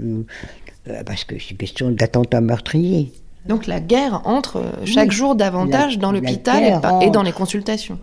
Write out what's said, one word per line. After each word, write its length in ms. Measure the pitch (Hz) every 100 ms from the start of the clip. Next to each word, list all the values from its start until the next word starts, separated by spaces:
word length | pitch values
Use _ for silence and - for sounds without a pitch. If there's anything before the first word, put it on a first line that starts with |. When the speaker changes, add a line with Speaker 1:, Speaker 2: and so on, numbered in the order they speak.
Speaker 1:
euh, 1000 | 113 110 110 - - - - - 127 107 101
parce 200 | 101 -
que 100 | -
c'est 140 | -
une 60 | 98
question 340 | 98 - 127
d'attentat 480 | 113 113 123 120 120
meurtrier. 720 | 113 117 - 156 175 175 131 - - - 180
Speaker 2:
Donc 220 | 220 -
la 140 | 175
guerre 400 | 165 247 277 190
entre, 340 | - 262 - -
euh, 280 | 58 - -
chaque 240 | 233 -
Speaker 1:
Oui. 60 | 202
Speaker 2:
jour 200 | 277 226
davantage 600 | 196 180 185 269 285 214
Speaker 1:
La, 60 |
Speaker 2:
dans 100 | 196
Speaker 1:
la 80 | 196
Speaker 2:
l'hôpital 420 | 127 - 240 269
et 40 | 220
Speaker 1:
guerre 140 | 175
Speaker 2:
par, 200 | 156 185
et 60 | 196
dans 100 | 208
Speaker 1:
entre, 60 | 190
Speaker 2:
les 80 |
consultations. 680 | 165 185 208 208 220 - 175